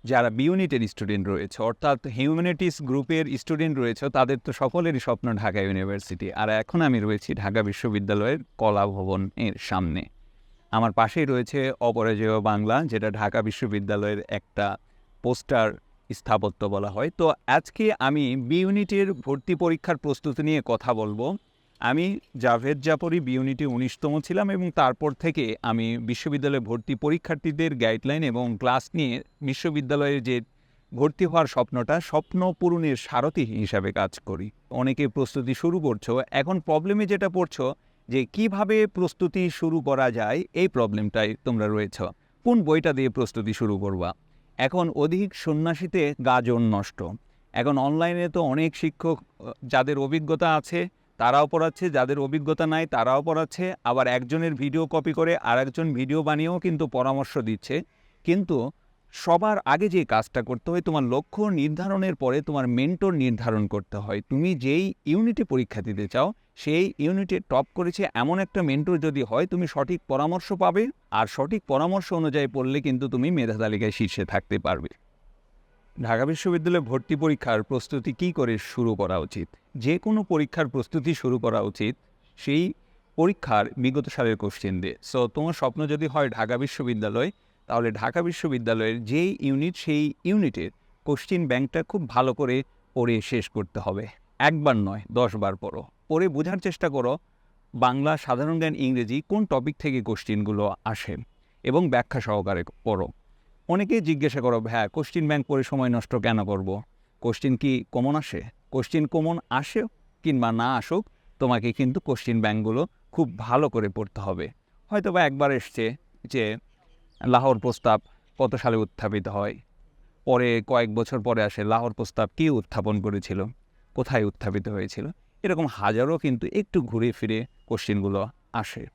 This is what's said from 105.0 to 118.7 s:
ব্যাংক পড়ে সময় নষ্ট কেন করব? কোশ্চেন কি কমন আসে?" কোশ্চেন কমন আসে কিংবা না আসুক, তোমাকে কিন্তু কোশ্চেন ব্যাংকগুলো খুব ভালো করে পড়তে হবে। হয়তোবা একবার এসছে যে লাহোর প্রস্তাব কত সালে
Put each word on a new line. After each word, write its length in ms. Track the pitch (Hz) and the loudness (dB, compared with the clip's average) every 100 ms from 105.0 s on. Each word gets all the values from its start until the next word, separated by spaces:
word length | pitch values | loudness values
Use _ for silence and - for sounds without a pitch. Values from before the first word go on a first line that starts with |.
| 147 175 151 | -4 -2 0
ব্যাংক 180 | 147 131 | 0 0
পড়ে 180 | 139 | 0
সময় 260 | 127 139 127 | 0 0 2
নষ্ট 260 | 120 - 123 | 0 0 -2
কেন 300 | 117 110 101 | 2 0 0
করব? 360 | 98 95 98 - _ _ _ | -2 -2 -6 -8 _ _ _
কোশ্চেন 360 | 123 110 139 127 | -4 -2 0 2
কি 280 | 143 127 - | 2 0 0
কমন 240 | 123 127 151 | -2 0 0
আসে?" 260 | 139 82 113 _ _ | -4 -10 -10 _ _
কোশ্চেন 360 | 131 123 165 151 | -4 0 0 2
কমন 320 | 165 160 170 _ | 0 0 -2 _
আসে 340 | 127 143 220 220 _ _ _ | -4 -2 -4 -4 _ _ _
কিংবা 280 | 160 135 117 | 0 2 2
না 240 | 113 120 127 | 2 0 0
আসুক, 320 | - 180 - _ - _ | 0 -2 -2 _ -20 _
তোমাকে 340 | 131 120 117 | 2 2 2
কিন্তু 260 | - 131 131 | 0 0 0
কোশ্চেন 420 | - 123 - 113 | -2 -2 2 2
ব্যাংকগুলো 460 | 110 107 110 117 170 _ _ | 2 2 0 0 -2 _ _
খুব 260 | - 143 98 | 0 0 -2
ভালো 320 | 110 127 147 | 2 2 4
করে 200 | 117 104 | 2 -2
পড়তে 320 | 101 104 - | -4 -8 -6
হবে। 280 | 98 87 73 - _ _ _ | -6 -4 -6 -10 _ _ _
হয়তোবা 380 | 208 196 180 151 | -2 2 2 2
একবার 260 | 135 143 | 4 2
এসছে 440 | 131 - - 113 135 _ _ | 2 -2 -2 -2 -4 _ _
যে 340 | 123 135 107 113 _ _ _ _ _ _ - | -4 -2 0 -2 _ _ _ _ _ _ 4
লাহোর 340 | 123 135 117 | 6 6 2
প্রস্তাব 420 | 123 - 120 107 _ _ _ - | 0 0 2 2 _ _ _ -2
কত 160 | 131 117 | -2 0
সালে 220 | 127 | 0